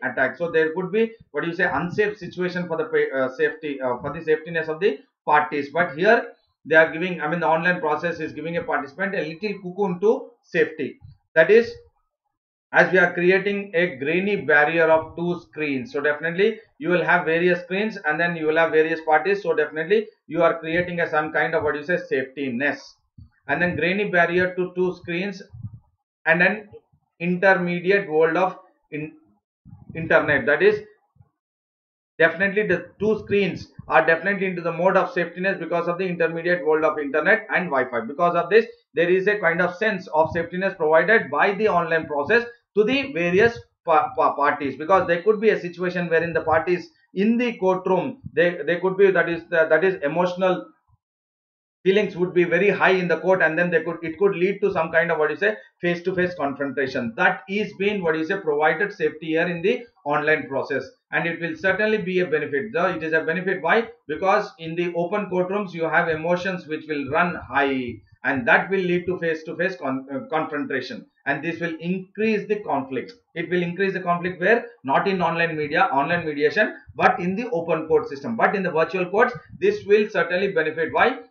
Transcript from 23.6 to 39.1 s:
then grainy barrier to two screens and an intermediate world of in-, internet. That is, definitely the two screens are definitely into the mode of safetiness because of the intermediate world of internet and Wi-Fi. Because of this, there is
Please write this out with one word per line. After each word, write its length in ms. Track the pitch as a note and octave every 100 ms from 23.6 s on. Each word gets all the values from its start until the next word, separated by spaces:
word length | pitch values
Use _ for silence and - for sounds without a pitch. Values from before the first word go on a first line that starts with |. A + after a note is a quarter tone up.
then 120 | F3
grainy 360 | D3 E3+ G3 F#3+
barrier 440 | F3 E3+ F3 F#3
to 180 | F#3 F3+
two 200 | F3+ F3+ F3
screens 460 | - E3+ G3+ F3+ - - - - _ _ _ _ D#3+
and 160 | E3+
an 260 | F#3 G#3+ - - - _ _ -
intermediate 840 | E3+ F3+ G3 F3+ F3 F3 F3 G3+ D3+
world 300 | D#3 D#3+ E3+
of 220 | F#3 - - _ _
in-, 220 | D3+ D#3 - _ _ _ _ - - -
internet. 500 | D#3+ D#3+ D#3+ D3+ C#3+
That 180 | A#2+ D3+
is, 220 | G3 G#3 - _ _ _ _ _ _ _ _ _ _ _ _ -
definitely 480 | D#3+ E3 G3 F#3+ G3
the 240 | E3+ - -
two 180 | G#3 G#3
screens 480 | - G3+ F#3 - - - -
are 160 | D#3
definitely 440 | D#3+ D#3+ F#3+ G3 F#3+
into 120 | E3+
the 120 | E3
mode 260 | D#3+ F#3 F#3
of 160 | F3
safetiness 440 | F3+ E3+ F3+ F#3+ F#3
because 300 | D#3+ E3+ E3+
of 80 | E3+
the 80 |
intermediate 640 | F#3+ E3+ E3 E3 E3+ F3 D3+
world 180 | D#3
of 140 | D#3 D3+
internet 480 | C#3+ D3+ E3+ G#3 -
and 220 | D#3 F3+
Wi-Fi. 300 | C3+ A#2+ A#2
Because 340 | A2+ C#3+ F3 F3
of 140 | D#3+
this, 160 | G#3+ A3 - _
there 160 | C#3+
is 180 | E3+